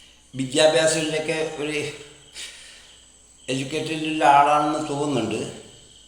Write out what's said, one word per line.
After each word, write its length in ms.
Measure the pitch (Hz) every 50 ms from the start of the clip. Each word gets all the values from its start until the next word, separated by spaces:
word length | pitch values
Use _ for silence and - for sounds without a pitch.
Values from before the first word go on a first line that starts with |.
| - - _ _ _ _ -
വിദ്യാഭ്യാസത്തിലൊക്കെ 1160 | 131 135 127 127 151 156 156 160 165 160 160 156 160 156 151 151 156 151 156 160 160 156 156 - -
ഒരു 260 | 147 151 151 147 135 143 - - - - - - - - - - - - - - - - - - - - - - - _ _ - _ _ _ _ _ -
എഡ്യൂക്കേറ്റഡുള്ള 760 | 131 135 135 135 151 156 - 156 160 156 156 160 156 156 156
ആളാണെന്ന് 640 | 143 139 143 143 147 151 151 147 151 156 156 156 151
തോന്നുന്നുണ്ട്. 600 | 143 139 147 147 139 120 110 101 101 120 135 - - - - - - - - - - - -